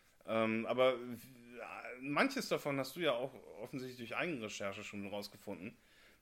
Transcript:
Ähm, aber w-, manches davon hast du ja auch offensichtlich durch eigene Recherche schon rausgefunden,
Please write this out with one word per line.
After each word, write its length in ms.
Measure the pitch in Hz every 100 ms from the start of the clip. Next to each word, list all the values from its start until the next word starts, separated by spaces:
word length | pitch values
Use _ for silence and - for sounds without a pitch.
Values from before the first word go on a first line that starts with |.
| _ _ -
Ähm, 380 | 113 113 113 110
aber 320 | 123 131 120
w-, 200 | 123 113 127 123 120 117 95 101 117 123
manches 480 | 135 156 269 269 -
davon 300 | 160 147 139
hast 180 | 131 175
du 40 |
ja 120 | 156
auch 220 | 120 135 117 - 82
offensichtlich 380 | 120 135 127 123
durch 180 | 113 110
eigene 260 | 170 135 107
Recherche 360 | - 101 101
schon 220 | 101 104 98
rausgefunden, 680 | 101 101 - - 87 104 - _ - - -